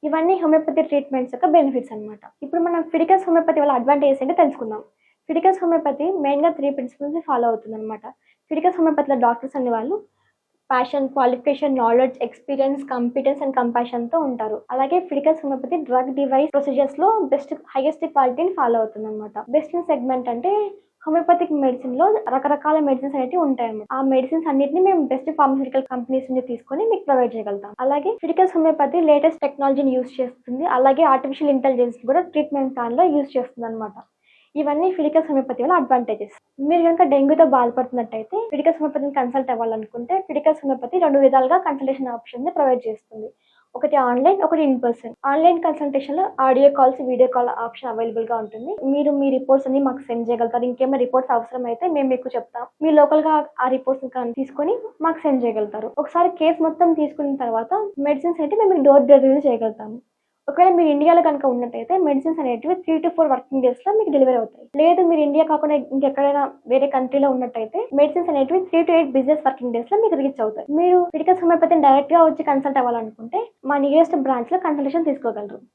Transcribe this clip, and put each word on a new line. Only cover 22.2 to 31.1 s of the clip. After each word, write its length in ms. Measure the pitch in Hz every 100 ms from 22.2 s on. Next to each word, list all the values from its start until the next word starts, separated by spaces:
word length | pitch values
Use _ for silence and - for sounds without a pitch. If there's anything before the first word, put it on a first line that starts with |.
| -
రకరకాల 440 | 262 277 294 302 311 285
మెడిసిన్స్ 280 | 262 269 277
అనేవి 200 | 254 359 320
ఉంటాయన్నమాట. 400 | 247 233 214 214 262
ఆ 20 | 269
మెడిసిన్స్ 340 | 262 262 330 320
అన్నిటిని 300 | 269 277 320 381
మేము 140 | 359 262
బెస్ట్ 180 | 262 262 311
ఫార్మాస్యూటికల్ 460 | 277 269 254 269 262
కంపెనీస్ 360 | 254 240 262 262
నుంచి 140 | 254 254
తీసుకొని 340 | 233 _ 285 453
మీకు 120 | 415 -
ప్రొవైడ్ 280 | 262 240 226
చేయగలుగుతాం. 380 | 202 202 202 208 262
అలాగే 280 | 285 285 466
ఫిడికస్ 320 | 330 330 381 349
హోమియోపతి 440 | 320 311 277 349 320
లేటెస్ట్ 340 | 294 311 320 277
టెక్నాలజీని 480 | 277 277 277 277 254
యూజ్ 160 | 254 -
చేస్తుంది, 420 | 247 247 - 254 339 254
అలాగే 280 | 269 269 320